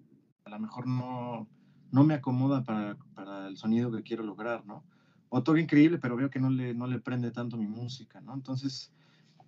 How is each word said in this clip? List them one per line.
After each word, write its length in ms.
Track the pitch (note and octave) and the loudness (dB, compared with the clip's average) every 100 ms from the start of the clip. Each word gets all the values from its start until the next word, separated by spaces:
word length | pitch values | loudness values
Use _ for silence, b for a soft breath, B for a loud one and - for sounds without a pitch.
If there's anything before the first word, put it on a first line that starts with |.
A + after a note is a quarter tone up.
| - - _ _ | -20 -20 _ _
a 60 | - | -14
lo 80 | G#2 | -8
mejor 280 | A2 - B2+ | -8 -6 -4
no, 640 | B2+ B2+ B2 A#2+ A2+ G#2+ b b b - | -2 -2 -6 -6 -8 -10 b b b 0
no 120 | C3 | 6
me 100 | D3+ | 6
acomoda 500 | D3 C3 B2+ C3+ C3+ | 4 0 2 2 2
para, 320 | A2+ G#2+ G#2 G#2 - | 0 -2 -4 -8 -16
para 320 | - - - - | -16 -12 -10 -12
el 80 | F#2+ | -6
sonido 360 | A2 A2+ B2 | 0 2 2
que 100 | A2 | -2
quiero 220 | G#2+ A2+ | -4 -6
lograr, 420 | A2 F#2+ A#2 A#2 G2+ | -6 -6 -4 -6 -8
¿no? 180 | D3+ - b b b _ | -16 -18 b b b _
O 140 | B2+ | 0
toca 180 | C3 D#3+ | 4 4
increíble, 380 | E3 D3 D#3 E3+ | 6 8 8 6
pero 180 | A#2+ A#2+ | 0 0
veo 140 | C#3 | 0
que 80 | C3+ | 2
no 80 | C3 | 2
le, 240 | C3 B2 | 2 0
no 120 | A#2 B2+ | -2 -2
le 140 | B2 | -4
prende 300 | C3 B2+ A#2+ | -2 -2 -2
tanto 240 | A#2 A#2+ A2+ | -4 -6 -4
mi 100 | G#2 | -4
música, 540 | A2 A#2+ - A2+ - | -4 -8 -10 -16 -18
¿no? 140 | - | -12
Entonces, 580 | C3+ C3 C3 C3+ - - b b b b b | -10 -6 -4 -4 -8 -14 b b b b b